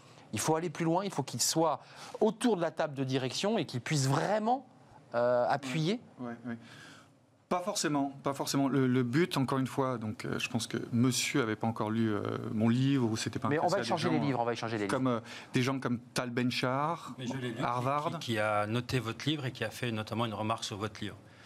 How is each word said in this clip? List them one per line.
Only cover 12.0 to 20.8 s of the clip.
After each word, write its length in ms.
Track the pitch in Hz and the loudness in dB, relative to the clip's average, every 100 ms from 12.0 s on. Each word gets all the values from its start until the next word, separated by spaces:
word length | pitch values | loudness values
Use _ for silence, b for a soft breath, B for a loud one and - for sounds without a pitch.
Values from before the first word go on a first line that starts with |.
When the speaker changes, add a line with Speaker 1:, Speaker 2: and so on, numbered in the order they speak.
| 113 | 2
Speaker 2:
euh, 80 | 101 107 110 117 | 2 0 -4 -4
mon 160 | 113 113 | 2 4
livre 400 | 120 135 139 117 | 4 4 4 2
ou 80 | 110 | 0
c'était 220 | - 131 | -2 -2
pas 80 | 113 | 0
Speaker 1:
Mais 100 | 147 | 2
on 60 | |
Speaker 2:
intéressé 100 | 165 | 2
Speaker 1:
va 40 | - | 2
Speaker 2:
à 40 | |
des 60 | 117 | 0
Speaker 1:
échanger 220 | - - | 0 2
les 60 | 156 | 2
Speaker 2:
gens, 60 | |
Speaker 1:
livres, 160 | 143 120 | 2 2
on 40 | |
va 100 | 117 | 0
échanger 240 | 117 113 113 | 0 -2 -2
les 80 | 101 | 0
Speaker 2:
comme, 220 | 135 131 | 2 2
Speaker 1:
livres. 100 | 117 110 | 0 -2
Speaker 2:
euh, 240 | - - | -12 -4
des 100 | 135 | 0
gens 160 | 123 135 | 0 0
comme 180 | 127 120 - | -2 -4 -4
Tal 160 | - 127 | -4 -2
Ben-Shahar, 840 | 120 123 120 131 131 151 170 - 240 | 0 0 2 0 2 0 -2 -8 -8
Speaker 3:
Mais 80 | 123 | -6
je 80 | 131 | -4
l'ai 120 | 123 | -4
lu, 140 | 113 | -4
Speaker 2:
Harvard. 560 | 131 123 123 147 156 160 | -2 0 0 0 -2 -4
Speaker 3:
qui, 140 | - | -2
qui 40 | 113 | 0
a 300 | 107 104 104 | 2 2 0
noté 320 | 117 120 131 | -2 -2 -2
votre 280 | 113 113 - | -2 -4 -2
livre 200 | 151 131 | -2 -4
et 40 | |
qui 120 | 127 | -4
a 80 | 110 | -6
fait 200 | - 123 | -4 -4
notamment 360 | 110 107 110 117 | -4 -4 -2 -2
une 80 | 101 | -2
remarque 280 | 107 113 | -2 -2
sur 140 | - | -4
votre 240 | 104 | -6